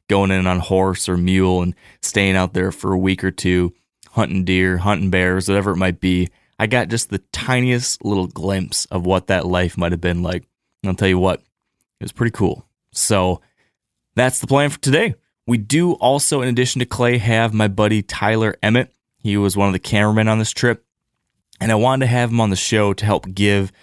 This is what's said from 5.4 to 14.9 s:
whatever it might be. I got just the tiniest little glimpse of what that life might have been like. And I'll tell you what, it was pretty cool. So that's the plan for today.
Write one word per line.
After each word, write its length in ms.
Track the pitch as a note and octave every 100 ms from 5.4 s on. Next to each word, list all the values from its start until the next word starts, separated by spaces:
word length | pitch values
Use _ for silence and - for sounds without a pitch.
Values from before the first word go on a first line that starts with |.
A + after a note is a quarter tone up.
| F#2+
whatever 240 | G2 G2
it 60 | F2+
might 240 | F#2 E2+
be. 260 | F#2 F2+ F2 _ _ -
I 80 | A2
got 220 | B2 F2
just 200 | A2+ -
the 140 | G2 -
tiniest 720 | - - B2+ B2 A#2+ - -
little 240 | G2+ G2 F#2
glimpse 560 | - F#2 F#2+ F2 - -
of 180 | F#2+ F2+
what 220 | F#2 -
that 200 | F2+ E2+
life 300 | F2+ F2+ -
might 160 | F2
have 80 | F2
been 220 | F2+ F2
like. 200 | F2 F2+ - _ _ _
And 60 | F#2+
I'll 60 | F#2
tell 120 | F#2+
you 120 | F#2
what, 200 | F#2 -
it 640 | _ _ _ _ _ -
was 80 | F#2
pretty 200 | - A#2
cool. 360 | - F#2+ - - _ _
So 480 | - - G2+ F#2 F2 _ _ _ _ _ _ _ -
that's 240 | B2+ -
the 80 | -
plan 240 | C3+ C#3+
for 80 | -
today. 340 | C#3